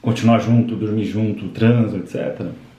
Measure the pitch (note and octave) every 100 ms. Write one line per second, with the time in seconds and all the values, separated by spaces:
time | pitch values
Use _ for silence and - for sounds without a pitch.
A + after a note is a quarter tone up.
0 | A#2+ A#2 A2 A2+ - A#2 - G#2 G#2+ A2
1 | G2 G2+ A2 F#2+ F#2+ - A2+ A#2+ A2 F#2+
2 | - - - - F2 - -